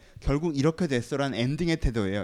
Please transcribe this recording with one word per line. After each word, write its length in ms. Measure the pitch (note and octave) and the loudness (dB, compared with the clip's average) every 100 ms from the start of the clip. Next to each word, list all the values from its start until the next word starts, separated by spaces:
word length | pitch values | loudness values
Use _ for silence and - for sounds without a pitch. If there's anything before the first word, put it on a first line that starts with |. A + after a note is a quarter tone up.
| - - | -8 -8
결국 380 | - C#3 E3+ C#3 | -2 0 0 2
이렇게 300 | C#3+ D#3+ F3 | 2 2 0
됐어라는 500 | B2+ A#2 C#3 C#3 G#2+ | 0 -2 -2 -2 0
엔딩의 400 | B2 D3+ E3+ D#3+ | 0 0 0 0
태도예요. 420 | - A#2 G2 G2+ | 0 0 0 -2